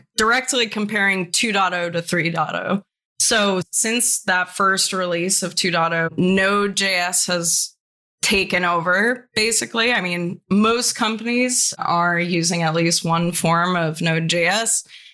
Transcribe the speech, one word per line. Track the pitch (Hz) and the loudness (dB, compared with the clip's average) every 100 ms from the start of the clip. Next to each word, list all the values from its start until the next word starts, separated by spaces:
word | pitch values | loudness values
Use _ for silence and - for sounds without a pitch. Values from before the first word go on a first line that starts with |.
| - - | -12 -2
directly | 220 247 254 247 226 | 2 2 0 -2 -2
comparing | 214 208 214 196 190 180 | -2 -4 0 0 0 -2
two | - 233 | -2 0
point | 202 185 | 2 0
oh | 180 175 | 0 -2
to | 170 | -4
three | 165 175 160 | -2 -2 0
point | 165 151 | -2 -2
oh. | 85 92 196 - _ _ _ | -2 -2 -4 -4 _ _ _
So | - 226 202 185 180 | 0 2 2 0 -2
since | - 220 240 240 - | -4 -2 0 0 -2
that | - 185 180 | 0 0 0
first | - 196 190 - | 0 2 2 0
release | 190 180 170 175 190 | -2 -2 -2 -2 -2
of | 180 | -4
two | 175 185 | -2 0
point | 170 165 | 0 0
oh, | 165 165 - | 0 -2 0
Node.js | 180 190 190 202 202 196 196 185 175 185 - | 2 4 2 2 0 -2 -2 0 0 -2 -2
has | 180 170 - - - _ _ _ _ | -2 0 -2 -2 -10 _ _ _ _
taken | - 196 190 185 | -2 0 0 0
over, | 180 170 165 185 220 247 - | 0 0 2 2 2 -2 -6
basically. | - 220 226 226 233 226 | -2 0 0 -2 -2 0
I | 240 | 0
mean, | 180 175 175 - _ | -2 -4 -4 -6 _
most | 196 220 233 240 | 4 4 2 0
companies | - 220 220 226 240 254 247 - - | 0 -2 -2 -2 0 0 0 -2 -2
are | - 170 175 170 | 0 2 2 0
using | 175 175 165 170 | 0 0 0 0
at | 165 | 0
least | 160 170 170 | 2 0 0
one | 170 165 170 | 0 0 0
form | 165 165 165 175 180 | 0 2 2 2 2
of | 160 160 | 0 -2
Node.js, | 170 160 160 170 170 202 226 - - - - | -2 0 0 0 2 2 0 -2 -4 -20 -20